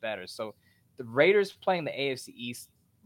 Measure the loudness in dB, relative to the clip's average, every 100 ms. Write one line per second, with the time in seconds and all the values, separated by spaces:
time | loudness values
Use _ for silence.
0 | -6 -6 -8 -10 -10 -10 _ _ _ -14
1 | -4 4 6 6 2 -2 -2 0 -2 -2
2 | -4 -4 -10 -10 -10 -10 -14 _ _ _